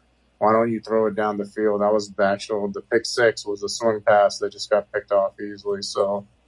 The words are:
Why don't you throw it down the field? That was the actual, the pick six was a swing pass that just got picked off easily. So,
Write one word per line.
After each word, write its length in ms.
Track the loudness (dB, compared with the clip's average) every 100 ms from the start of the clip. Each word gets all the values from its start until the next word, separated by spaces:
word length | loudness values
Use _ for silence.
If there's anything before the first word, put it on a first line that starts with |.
| _ _ _ -2
Why 160 | 2
don't 180 | 4 2
you 80 | -2
throw 280 | -2 0 0
it 80 | 0
down 220 | -2 -2
the 80 | -6
field? 360 | -2 0 2
That 100 | 2
was 200 | 2 0
the 120 | 0
actual, 440 | 0 0 -4 -4 -4
the 140 | -6
pick 260 | -2 -2 -2
six 380 | 2 2 2 -6
was 180 | -6
a 60 | -6
swing 320 | -2 -2 0 4
pass 320 | 6 4 2
that 140 | -8
just 180 | -8 -2
got 200 | 0 0
picked 180 | -6 0
off 300 | 0 0 -4
easily. 400 | -12 -10 -6 -6
So, 460 | -4 -2 -2 -2 -6 _